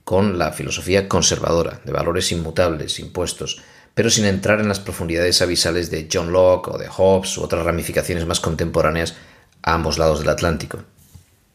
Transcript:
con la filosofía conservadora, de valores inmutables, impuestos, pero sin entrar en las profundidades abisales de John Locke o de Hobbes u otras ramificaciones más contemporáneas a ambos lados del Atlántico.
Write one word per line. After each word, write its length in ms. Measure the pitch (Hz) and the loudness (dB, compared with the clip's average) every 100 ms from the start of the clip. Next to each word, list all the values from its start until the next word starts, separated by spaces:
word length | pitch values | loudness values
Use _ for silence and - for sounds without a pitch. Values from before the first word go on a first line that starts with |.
con 360 | - 92 104 87 | -2 0 2 0
la 140 | 76 | -2
filosofía 560 | - 69 - 80 98 98 | -2 -6 -6 0 0 2
conservadora, 720 | 92 - 85 - 85 - - | 0 2 0 0 0 0 -6
de 80 | - | -8
valores 400 | 71 80 87 92 | -4 -2 -2 -2
inmutables, 680 | 85 80 80 90 78 - - | -4 -4 0 0 0 -6 -8
impuestos, 600 | 82 92 85 - 78 - - - - | -8 -6 -6 -6 -10 -10 -14 -20 -8
pero 140 | - 110 | -2 2
sin 160 | 110 | 2
entrar 360 | 104 95 98 107 | 2 2 2 2
en 80 | 104 | 2
las 120 | 98 | -2
profundidades 600 | - - 85 82 90 87 | -6 -6 -4 0 2 2
abisales 480 | 90 85 90 85 82 | 2 0 0 0 -2
de 180 | 82 80 | -6 -4
John 220 | 92 82 | -2 2
Locke 360 | 90 92 90 - | 4 6 4 0
o 100 | - | -8
de 100 | - | -8
Hobbes 480 | - 95 95 95 - | 2 4 4 2 -6
u 60 | |
otras 220 | 82 85 82 | -2 -2 0
ramificaciones 580 | 85 80 76 78 87 | -2 0 -2 -2 -2
más 160 | 82 85 | -2 -2
contemporáneas 760 | 87 78 85 82 78 82 82 - - - _ _ | -2 -2 -2 2 2 2 -2 -6 -20 -20 _ _
a 120 | - | -2
ambos 240 | 82 78 76 | 0 0 2
lados 220 | 80 76 | 2 2
del 100 | 76 | 0
Atlántico. 520 | 76 87 76 - - - _ _ - _ _ _ | 0 0 -2 -6 -12 -16 _ _ -20 _ _ _